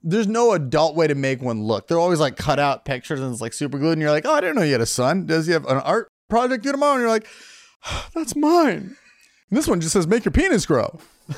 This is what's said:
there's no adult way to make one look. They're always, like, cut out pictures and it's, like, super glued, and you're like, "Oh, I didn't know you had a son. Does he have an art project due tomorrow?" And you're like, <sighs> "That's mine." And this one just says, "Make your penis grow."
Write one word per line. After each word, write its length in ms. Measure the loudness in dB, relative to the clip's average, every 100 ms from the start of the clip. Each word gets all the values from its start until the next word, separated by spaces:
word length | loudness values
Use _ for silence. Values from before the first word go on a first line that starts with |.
there's 240 | 0 0 0
no 240 | 2 2
adult 420 | 2 0 0 2 2
way 120 | 0
to 80 | 0
make 260 | -2 -2
one 220 | -4 -4
look. 240 | -2 -2 0
They're 100 | 0
always, 200 | 2 2
like, 160 | 0 -2
cut 220 | -2 0
out 260 | 0 -2 -4
pictures 340 | -8 -6 -6
and 100 | -4
it's, 100 | -6
like, 120 | -8
super 260 | -6 -6 -2
glued, 140 | 0
and 80 | 0
you're 100 | 2
like, 140 | 0 2
"Oh, 80 |
I 80 | 0
didn't 140 | 0 0
know 40 |
you 120 | 2
had 80 | 2
a 40 | 0
son. 400 | 0 0 0 0
Does 220 | 0 2
he 60 |
have 120 | -2 0
an 120 | -2
art 300 | 0 -2 -2 _ _
project 340 | 0 0 -2
due 80 | -2
tomorrow?" 220 | 0 2
And 80 | 2
you're 80 | 2
like, 180 | 0 -2 -20 -20 -20 -20
<sighs> 400 | _ -10 -10 -8
"That's 220 | -8 -6 -2
mine." 600 | 2 4 2 0 -8 -18 _ _ _ _ _
And 80 | -2
this 100 | 0
one 140 | 0
just 120 | 0
says, 120 | 0 2
"Make 180 | 0 2
your 60 |
penis 340 | 2 2 0 2
grow." 340 | 0 0 -8 -20 _ -14